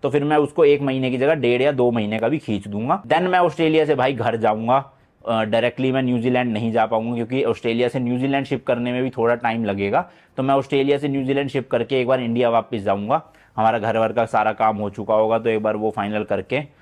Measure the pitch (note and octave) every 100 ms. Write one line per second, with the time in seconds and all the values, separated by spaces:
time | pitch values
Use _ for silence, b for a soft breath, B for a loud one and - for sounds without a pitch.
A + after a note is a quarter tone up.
0 | C#3+ C#3+ C#3+ D3+ C#3+ - D#3 C#3+ C#3 C3
1 | C3 B2+ C3+ D#3+ A#2+ B2 C3+ C#3 B2 A#2
2 | G#2 A2 A2+ D3+ - G#2 G#2 G#2 A#2 F#3+
3 | A#2+ D3+ F3+ F3+ F3 D3+ D#3+ D#3+ D3+ C#3
4 | C3 C3 A#2 A2+ A2 G#2+ A2+ C3 C#3 b
5 | b _ - A2+ G#2+ A2+ A#2+ A#2 C3 C3
6 | C3 B2 A#2+ B2 B2 G#2+ A#2 A2+ A2 A2+
7 | A2+ A#2+ A#2 C3 A#2 A2+ A#2+ A#2 A#2+ C3
8 | B2 B2 C3+ C#3 C#3 C3+ - B2 B2 B2
9 | C3 - A2+ A#2+ A#2+ A2+ A2 G2 G2+ B2+
10 | F#3 B B - C3 C#3 - C#3 C#3 C#3+
11 | D3 C#3 C3 C#3 C#3 C3+ B2+ A#2+ A#2 C3+
12 | B2 C3 A#2+ A#2+ A#2+ A#2 A2 A#2 G2 G2
13 | G#2 D3 - b b - A2 A#2 G#2+ A2+
14 | A2 A2+ A2+ A2+ G#2+ G#2+ A2 G#2 G#2 G2
15 | G#2 A2 A2 A2+ A#2 A2 G#2+ G#2+ G#2+ G#2
16 | G2+ G#2+ G#2 G2 F#2+ B2+ D3 b